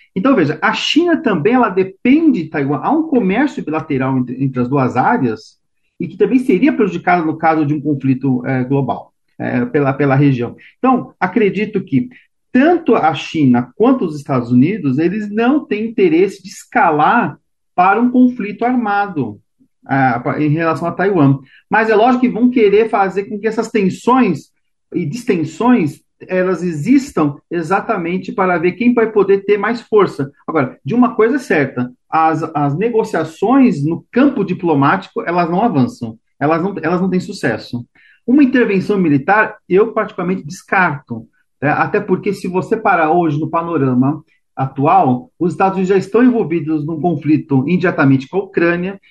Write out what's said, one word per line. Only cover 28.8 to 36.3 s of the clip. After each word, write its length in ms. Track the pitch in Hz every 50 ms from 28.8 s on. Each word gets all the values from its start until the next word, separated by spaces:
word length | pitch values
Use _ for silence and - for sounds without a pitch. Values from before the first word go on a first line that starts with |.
| 233 247 247
vai 180 | 240 226 214
poder 340 | 220 202 190 190 196 196 -
ter 120 | - 208 208
mais 240 | 202 220 240 240
força. 500 | - - - 208 185 165 - - 139 135 - _ _
Agora, 320 | - 160 160 131 123 - - _
de 100 | 135 202
uma 220 | 240 247 226 -
coisa 220 | - 214 233 269 294
é 20 |
certa, 520 | - - 202 160 139 123 - 123 123 123 - _ _ _
as, 340 | - 151 160 160 160 147 160 156 -
as 240 | 151 147 143 139 165
negociações 1080 | 208 240 226 220 202 - - 175 156 - - - 196 208 254 277 262 220 180 143 139
no 220 | 156 165 135 - _
campo 320 | - 233 269 285 247 - 196
diplomático, 800 | 160 180 - - 170 156 139 139 143 175 190 190 - _ 151
elas 280 | - - 165 180 175 160
não 140 | 170 185 220
avançam, 560 | 247 247 139 123 113 - - 117 110 107 - _ _